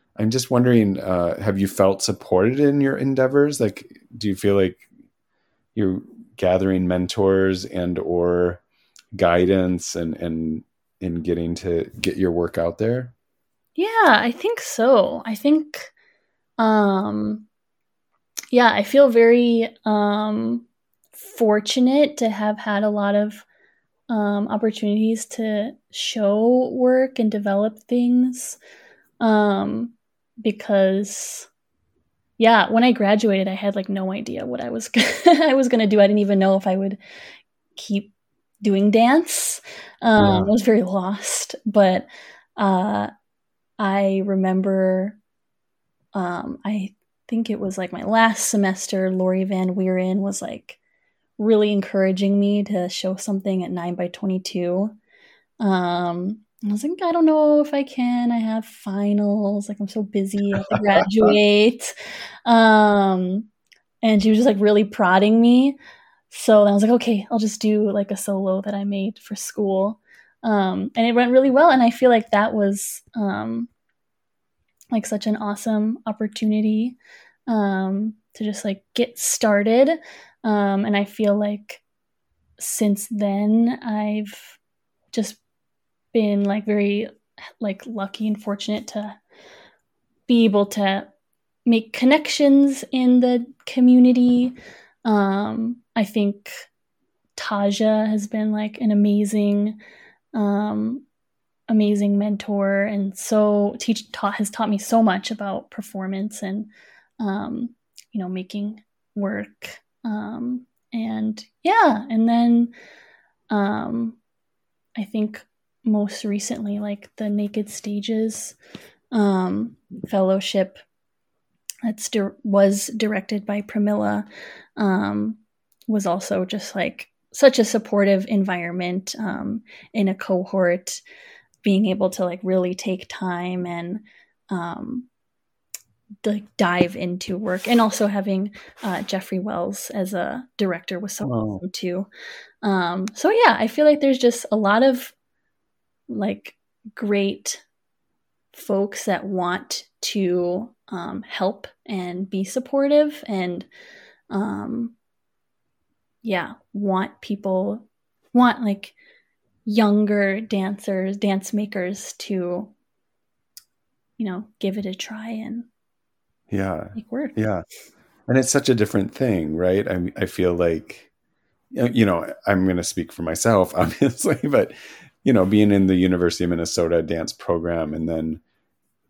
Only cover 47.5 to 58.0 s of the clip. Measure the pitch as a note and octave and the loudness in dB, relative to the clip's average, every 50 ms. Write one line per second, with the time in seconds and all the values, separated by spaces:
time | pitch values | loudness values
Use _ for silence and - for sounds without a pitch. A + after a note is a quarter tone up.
47.5 | G#3+ G#3 G#3 F#3+ F#3+ - F#3 F3 - - - F#3+ A3 A3+ A3+ A3+ G#3+ - - - | -4 -6 -6 -6 -6 -6 -8 -8 -8 -8 -4 0 2 4 4 4 2 0 -2 -2
48.5 | - G#3 G3+ F#3+ G3 F#3+ - - - F#3+ F#3+ F#3 F#3 F#3 F#3 F#3 F#3 F#3+ F#3+ F#3+ | 0 2 2 2 0 -2 -6 -6 -2 -2 0 0 0 0 0 0 0 0 -2 -2
49.5 | G3 F#3 F#3 F#3 F3+ F#3+ F#3 F#3 F#3 F#3 F#3 F#3 F#3 G3+ G3 G3 G3 - G3 - | -2 -2 -2 -2 -2 -2 -2 0 0 0 0 0 -2 -2 -2 -4 -6 -6 -8 -10
50.5 | - - - - - _ _ _ _ _ _ _ _ _ _ _ _ - G#3+ G#3+ | -12 -12 -16 -20 -20 _ _ _ _ _ _ _ _ _ _ _ _ -4 0 2
51.5 | A3+ G#3 G#3+ G#3 G#3 G3 F#3+ - - G3 F#3+ F#3+ F#3+ F#3 G3 G3 G3+ G3+ G3+ G3+ | 4 4 4 2 2 0 -2 -2 0 0 2 2 2 0 0 2 2 2 2 2
52.5 | G3+ G#3 G3+ G3 G#3 F#3 F3+ F3+ - - - F#3 F#3+ F#3 - - G3+ F#3+ F#3+ G3 | 2 0 -2 -2 -2 -4 -4 -4 -6 -6 -6 -6 -6 -6 -6 -4 -4 -4 -2 -2
53.5 | G3 F#3 F3 E3+ F3+ F3 E3+ F3 F3 F3 F3+ F3 - - - F#3+ F#3 F#3 F#3 - | -2 -2 -4 -4 -6 -6 -6 -6 -6 -6 -6 -8 -8 -6 -4 -4 -4 -4 -4 -6
54.5 | - F3+ F3 F3 F3 F#3 G3+ A3 G#3+ - _ _ _ _ _ _ _ _ _ _ | -6 -4 -4 -2 -2 -2 -2 -4 -6 -12 _ _ _ _ _ _ _ _ _ _
55.5 | _ - A#3 G3 F#3+ F3+ F3+ F3 F3 F3 F3+ F3 F3 F3 F3+ F#3+ A3 G#3+ _ _ | _ -4 -2 0 0 0 0 -2 -2 -2 -2 -4 -4 -4 -6 -6 -8 -10 _ _
56.5 | _ _ - G3+ G#3 G#3+ B3 D4 F4+ F#4+ F#4+ E4+ E4 E4+ E4 D#4 D#4 D#4 D4+ D4+ | _ _ -6 -4 -4 -4 -4 -6 -6 -4 -2 -2 2 4 4 4 4 6 4 4
57.5 | D4+ D4 D4 D4 D4 C#4+ C#4 C#4 - - | 4 4 2 2 0 -4 -4 -4 -4 -4